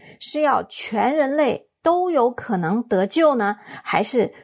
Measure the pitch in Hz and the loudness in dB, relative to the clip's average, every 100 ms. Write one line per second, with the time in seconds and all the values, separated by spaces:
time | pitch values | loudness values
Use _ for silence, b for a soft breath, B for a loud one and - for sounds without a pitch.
0 | B B - 302 294 214 - - - 214 | B B -8 0 2 0 -2 -8 -4 -2
1 | 226 311 269 294 269 - - _ 330 359 | 0 2 0 0 0 -2 -8 _ 0 2
2 | 370 294 240 240 - 240 165 220 233 190 | 2 2 0 0 -4 -2 0 -2 0 0
3 | 202 320 254 240 202 208 B B - 170 | 0 2 2 2 -2 -4 B B -4 -2
4 | 208 254 - B | 0 0 -2 B